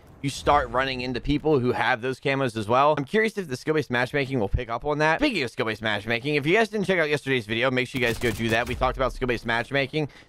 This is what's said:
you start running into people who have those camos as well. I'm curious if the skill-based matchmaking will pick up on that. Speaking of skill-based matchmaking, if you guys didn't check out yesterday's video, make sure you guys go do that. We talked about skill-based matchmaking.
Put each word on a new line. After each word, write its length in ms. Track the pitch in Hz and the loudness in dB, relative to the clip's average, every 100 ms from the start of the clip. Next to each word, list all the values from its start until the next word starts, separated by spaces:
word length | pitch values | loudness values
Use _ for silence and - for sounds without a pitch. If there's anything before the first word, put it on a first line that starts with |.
| - - | -14 -8
you 80 | 139 | -8
start 400 | - - 147 127 | -4 2 2 4
running 320 | 120 135 127 | 0 0 -2
into 180 | 127 120 | -4 -4
people 400 | - 147 147 147 | 0 0 4 2
who 140 | 123 | 4
have 280 | 117 117 123 | 2 2 0
those 160 | 123 131 | -2 -4
camos 380 | 143 135 131 113 | -2 0 0 -2
as 100 | 104 | 0
well. 300 | 123 143 147 | 4 4 2
I'm 60 | |
curious 340 | 135 214 220 202 | 0 0 0 -2
if 120 | 175 | -8
the 80 | 127 | -6
skill-based 340 | - 156 131 | -2 0 0
matchmaking 480 | 120 127 147 131 135 | 0 0 -2 -2 0
will 80 | 98 | 0
pick 220 | - 117 | 0 -2
up 160 | 117 147 | -6 -2
on 140 | 147 | 0
that. 200 | 156 160 | 2 2
Speaking 240 | 294 208 | 0 0
of 80 | 123 | -4
skill-based 300 | - 113 104 | -2 -2 -2
matchmaking, 540 | 110 104 104 117 135 147 | -2 -2 -2 -4 0 0
if 100 | 139 | 2
you 100 | 202 | 2
guys 140 | 220 | 2
didn't 160 | 208 185 | 0 0
check 120 | 190 | 2
out 120 | 151 | 2
yesterday's 360 | 147 - 131 104 | 0 0 -2 0
video, 240 | 110 127 | 0 2
make 200 | 127 123 | 0 -2
sure 100 | 131 | 0
you 80 | 120 | 0
guys 100 | 113 | 0
go 140 | 120 | -2
do 160 | - 113 | 0 0
that. 180 | 113 123 | 0 0
We 80 | |
talked 220 | 123 127 127 | -2 -2 0
about 160 | 127 | -2
skill-based 340 | - 127 113 117 | -2 -4 -4 -2
matchmaking. 640 | 117 117 139 131 151 143 - | -2 0 -2 -2 -2 -4 -8